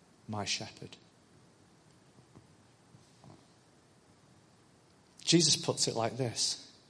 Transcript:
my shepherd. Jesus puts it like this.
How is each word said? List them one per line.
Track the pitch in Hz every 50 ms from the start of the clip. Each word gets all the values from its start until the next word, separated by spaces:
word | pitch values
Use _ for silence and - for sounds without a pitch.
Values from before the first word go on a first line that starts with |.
| - - - - - -
my | 107 104 101
shepherd. | 98 - - 107 - - - - - - - - - - - - - - - - - - - - - - - - - - - - - - - - - - - - - - - - - - - - - - - - - - - - - - - - - - - - - - - - - - - - - - - - - - - - - - - - - - - - - - - - - - - -
Jesus | - 165 175 160 143 -
puts | - - - - - - 123
it | -
like | 113 113 113 113 123
this. | 135 117 104 - - - - - - - - - -